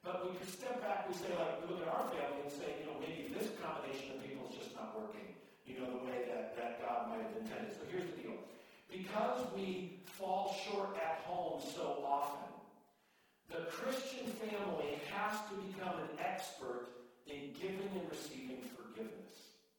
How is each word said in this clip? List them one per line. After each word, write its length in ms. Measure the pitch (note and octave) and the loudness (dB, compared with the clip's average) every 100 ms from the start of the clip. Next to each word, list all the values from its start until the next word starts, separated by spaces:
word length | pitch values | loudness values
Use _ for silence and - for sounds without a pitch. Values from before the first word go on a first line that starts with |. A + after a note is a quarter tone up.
| F3+ | 0
But 160 | F3+ | 0
we 160 | F#3 F3+ | 0 0
could 80 | F#3+ | -4
step 320 | - B3+ B3 | -4 0 2
back, 240 | G#3+ G3 F#3+ | 4 2 2
we 40 | F3 | 0
say, 160 | F3 F3 | 2 4
like, 240 | D#3 D#3+ | 4 2
we 80 | E3+ | 0
look 160 | F3+ | 0
at 80 | D#3+ | 2
our 160 | D#3 B2 - | 4 4 2
family 320 | C#3+ C#3+ C#3+ | 2 2 -2
and 40 | |
say, 280 | - D3+ - | -2 -2 -2
you 80 | D#3 | -2
know, 80 | - | -2
maybe 240 | - - - | -2 -2 -2
this 200 | G#3 A3 - | 2 2 2
combination 560 | - - C3+ C3 - - | -2 0 -2 -2 -4 -4
of 80 | |
people 240 | - - - | -4 -4 -6
is 80 | - | -6
just 160 | - | -6
not 240 | - A3 A3 | -6 -4 -4
working, 400 | G#3+ G#3+ G3 F3 - - B2+ | -4 -6 -8 -12 -16 -16 -8
you 120 | B2+ | -4
know, 80 | B2+ B2+ | -2 -2
the 40 | B2+ | 0
way 240 | B2 A#2+ | 0 2
that, 240 | - - A#2+ | 0 0 0
that 240 | A#2 - | -2 0
God 320 | - A#3 A3 | 2 2 2
might 160 | A3+ A3 | 0 0
have 80 | A3 | -2
intended. 400 | A3 - A3 - | -2 -2 -4 -4
So 80 | - | -2
here's 160 | F3+ E3+ | 0 0
the 80 | D3+ | -2
deal. 160 | A2+ G#2+ - - - - - | -4 -6 -8 -14 -16 -20 -8
Because 560 | F#3 - G#3+ A#3+ B3 G3+ | -6 0 4 4 4 2
we 480 | G3 F#3+ F#3 E3+ - - | 0 0 0 -2 -6 -12
fall 480 | - F#3+ F#3+ G3 F#3 | -4 4 4 4 2
short 320 | G#3+ G3+ F#3+ E3 | 2 2 2 2
at 320 | E3 D#3+ D#3+ | 2 2 2
home 320 | F3+ E3+ D3 | 2 2 0
so 480 | - F3 - C#3+ C#3 | -2 0 2 2 6
often, 400 | C#3+ - - - - - - - _ - - - _ - | 6 6 2 -4 -8 -14 -20 -20 _ -20 -20 -20 _ -6
the 160 | - E3+ | -2 -2
Christian 640 | - C4 C4 C4 B3+ A3 G#3+ | 2 2 2 0 -2 -2 -2
family 560 | G#3+ G#3 F#3+ D#3 D3 D3 - | 0 2 2 2 2 0 0
has 240 | G3 G#3+ G#3+ G#3 | 2 2 2 0
to 80 | G3 F#3+ | -2 -2
become 320 | F#3+ F#3 E3 | -2 0 0
an 240 | D#3+ - | -2 0
expert 640 | - - - - B2+ B2 A#2+ - - - C#3 | 0 2 -2 -4 -2 -2 -4 -10 -14 -16 -8
in 240 | C#3+ C#3 | -6 -6
giving 400 | - F#3+ F#3+ G3 F3+ | -2 0 0 0 0
and 80 | D#3+ | -2
receiving 540 | D3+ - B3+ B2+ B2+ | -4 -4 -4 -4 -4
forgiveness. 960 | - - - - - F#3+ F#3+ - - - _ | -6 -8 -8 -4 -4 -4 -10 -14 -18 -20 _